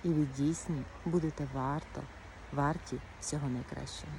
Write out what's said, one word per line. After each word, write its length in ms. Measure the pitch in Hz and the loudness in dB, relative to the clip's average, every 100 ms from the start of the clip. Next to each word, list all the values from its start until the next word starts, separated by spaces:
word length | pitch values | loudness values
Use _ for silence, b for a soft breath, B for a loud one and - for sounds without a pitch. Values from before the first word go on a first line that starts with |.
І 40 | 175 | 4
ви 180 | 156 143 135 | 4 4 4
дійсно 400 | 147 165 - 151 123 - | 4 4 0 -2 -2 -4
будете 440 | 175 170 160 151 139 | 2 4 2 0 -2
варто, 480 | 135 131 147 - 139 135 - - - - | 0 2 0 -2 -8 -8 -12 -14 -14 -4
варті 460 | 139 143 160 - 127 - - | 2 4 2 -2 -6 -6 -8
всього 280 | - 147 143 | -2 0 2
найкращого. 640 | 123 120 - 135 - - | 0 -2 -6 -6 -6 -6